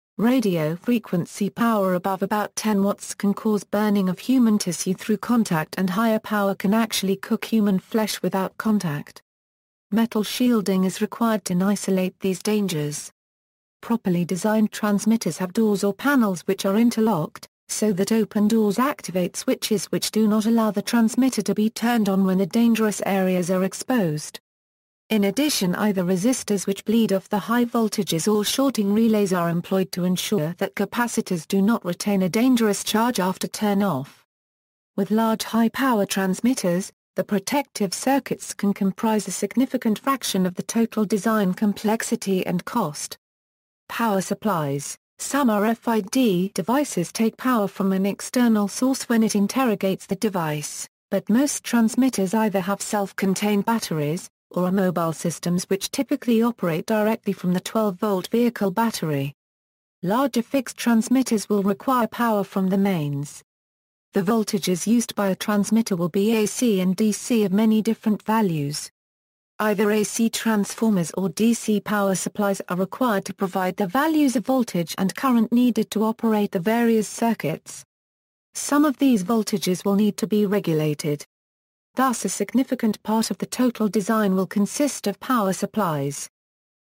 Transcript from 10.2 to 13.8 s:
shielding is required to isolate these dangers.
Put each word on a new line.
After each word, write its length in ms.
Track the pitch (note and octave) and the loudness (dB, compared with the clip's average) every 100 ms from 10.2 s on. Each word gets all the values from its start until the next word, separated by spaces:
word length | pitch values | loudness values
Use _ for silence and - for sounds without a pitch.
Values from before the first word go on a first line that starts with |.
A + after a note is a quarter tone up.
shielding 640 | G3 - B3 A#3 F#3+ F#3+ | -2 0 2 2 2 2
is 160 | F#3 - | 0 0
required 440 | G#3+ - A3+ A3 - | -6 -2 0 0 0
to 140 | F3+ | 0
isolate 520 | F#3+ G3+ - F#3+ F#3 - | 2 0 0 0 -2 -2
these 200 | F#3+ F3+ | -4 -2
dangers. 680 | - G#3+ G3 D#3+ D3 D3 - _ _ _ _ _ _ _ | 0 0 0 -2 -4 -6 -12 _ _ _ _ _ _ _